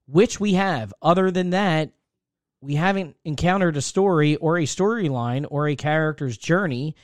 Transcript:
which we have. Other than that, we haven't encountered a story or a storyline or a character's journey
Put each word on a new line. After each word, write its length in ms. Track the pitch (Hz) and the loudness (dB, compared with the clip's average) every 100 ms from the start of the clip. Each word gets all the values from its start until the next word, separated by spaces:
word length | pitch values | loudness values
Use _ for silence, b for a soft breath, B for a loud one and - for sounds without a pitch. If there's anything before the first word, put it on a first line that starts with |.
| - | -2
which 320 | 143 233 - | 2 2 0
we 140 | 208 | 0
have. 380 | 185 196 147 107 - | 0 0 -2 -6 -2
Other 300 | 151 175 190 | 2 2 2
than 220 | 185 180 | 0 0
that, 400 | 180 202 156 156 - _ _ _ _ _ _ | 0 0 0 -2 -8 _ _ _ _ _ _
we 140 | 139 | -4
haven't 420 | 143 180 196 170 - | 0 0 0 -4 -10
encountered 540 | - 139 165 190 180 147 | -8 -2 0 2 2 0
a 40 | |
story 520 | 131 - 196 165 151 151 | -2 0 2 4 2 2
or 220 | 160 170 | 0 0
a 60 | |
storyline 840 | 151 - 196 233 170 131 120 127 147 | -2 0 0 0 -2 -2 -2 -4 -4
or 180 | 143 151 | -2 -2
a 80 | 143 | -2
character's 600 | 147 156 156 151 139 113 | -2 0 0 -2 -6 -6
journey 580 | - 175 190 123 151 b | 0 0 0 -4 -6 b